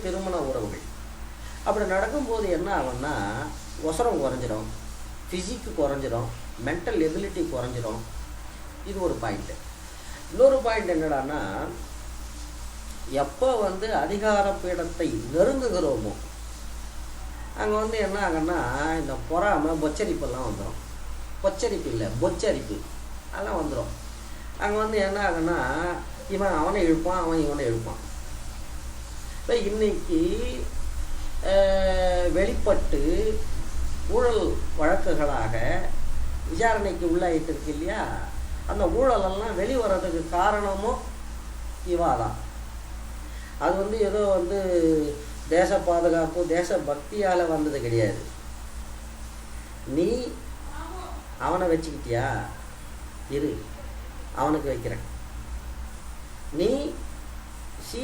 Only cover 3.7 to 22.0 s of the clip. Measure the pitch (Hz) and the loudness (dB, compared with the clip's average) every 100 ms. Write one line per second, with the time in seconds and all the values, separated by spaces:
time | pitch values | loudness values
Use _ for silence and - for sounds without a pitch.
3.7 | - 156 160 240 180 135 127 120 107 110 | -6 -2 0 2 2 0 -2 -2 -4 -4
4.7 | 113 - - - - - 180 185 240 - | -8 -10 -10 -10 -12 -8 -6 -4 -6 -6
5.7 | 170 143 139 135 113 113 - - - 123 | 0 0 0 -2 -2 -4 -6 -10 -8 -4
6.7 | 170 233 202 156 175 202 185 170 131 123 | -4 -2 2 2 0 -4 -4 -4 -2 -4
7.7 | 117 110 113 - - - - - - - | -4 -4 -4 -6 -10 -10 -10 -12 -12 -14
8.7 | - - 196 175 123 113 101 - - - | -12 -10 -2 -2 0 -4 -4 -6 -10 -12
9.7 | - - - - - - 170 262 269 226 | -12 -14 -14 -12 -12 -4 6 8 8 4
10.7 | 220 185 165 156 139 135 151 98 95 160 | 0 2 0 2 0 0 -4 -4 -4 -6
11.7 | - - - - - - - - - - | -8 -10 -10 -10 -10 -10 -10 -12 -10 -10
12.7 | - - - - 135 143 - 262 240 202 | -10 -12 -10 -4 0 0 2 4 4 2
13.7 | 190 220 185 151 202 214 202 196 196 180 | 0 0 0 0 2 4 4 4 0 -2
14.7 | 170 170 - 160 117 - 156 214 269 254 | -2 -2 -2 0 0 0 4 6 4 2
15.7 | 180 156 120 107 - - - - - - | 2 2 2 -2 -6 -8 -10 -10 -10 -10
16.7 | - - - - - - - - - 214 | -8 -8 -10 -10 -10 -10 -10 -10 -4 0
17.7 | 214 220 226 196 202 190 160 160 170 123 | 2 2 0 0 0 0 2 2 0 0
18.7 | 131 156 165 139 127 - 165 202 165 151 | 0 0 0 -2 -4 0 2 4 4 4
19.7 | 160 151 - 208 160 135 127 120 98 113 | 2 0 0 0 0 -2 -2 -4 -4 -4
20.7 | - - - - - - - 190 196 233 | -6 -8 -10 -8 -6 -8 -2 0 2 0
21.7 | 196 143 113 | -2 -2 -2